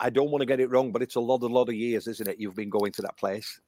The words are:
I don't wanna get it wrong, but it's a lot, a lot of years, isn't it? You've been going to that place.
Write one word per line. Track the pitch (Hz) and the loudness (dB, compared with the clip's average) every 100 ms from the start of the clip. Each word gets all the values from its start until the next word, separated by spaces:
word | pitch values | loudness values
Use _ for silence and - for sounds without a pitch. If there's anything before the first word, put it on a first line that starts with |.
I | 123 | 0
don't | 123 143 | 2 2
wanna | 147 127 | 2 2
get | 131 | 2
it | 127 | 4
wrong, | 127 131 | 4 2
but | 113 | 0
it's | 123 - | -2 -2
a | |
lot, | 120 127 | 2 2
a | 120 | 2
lot | 123 120 | 2 2
of | |
years, | 113 117 110 113 | 0 0 -2 -4
isn't | 110 104 | -6 -6
it? | 95 | -4
You've | 104 95 | -6 -6
been | 104 | -2
going | 104 104 | 0 0
to | - | -2
that | 101 - | -8 -4
place. | 98 98 - - | -4 -4 -8 -16